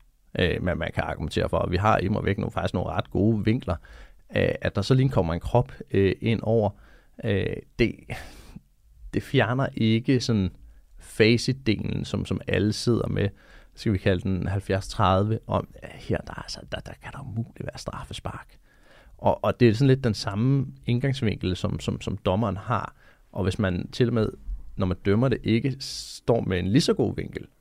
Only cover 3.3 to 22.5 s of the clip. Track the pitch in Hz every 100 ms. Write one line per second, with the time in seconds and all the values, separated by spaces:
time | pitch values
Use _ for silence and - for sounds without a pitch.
3.3 | 110 104 123 110 87 - - - - -
4.3 | 101 - - 101 - 95 131 135 135 87
5.3 | 87 - 123 - - - 98 98 - 110
6.3 | 107 104 113 101 - - - _ - 110
7.3 | 98 101 - - - 117 - - - -
8.3 | - - - - _ _ - - - -
9.3 | 131 107 127 131 - 110 113 131 127 -
10.3 | 110 92 - - - _ - - - 107
11.3 | 117 - 131 - 104 - 95 - 98 92
12.3 | 95 - 95 104 - - 113 - 98 98
13.3 | - - - - - 117 95 104 92 95
14.3 | 92 92 98 - 95 - - 95 95 104
15.3 | 113 - 98 - - - - - 98 -
16.3 | - - - - - - - - - -
17.3 | 110 117 - - - - - - - -
18.3 | - - - _ _ - - - - 113
19.3 | - 104 - 120 107 139 131 127 101 -
20.3 | 101 127 139 135 - - 120 135 135 110
21.3 | - 92 90 98 95 - 95 - 98 101
22.3 | 95 113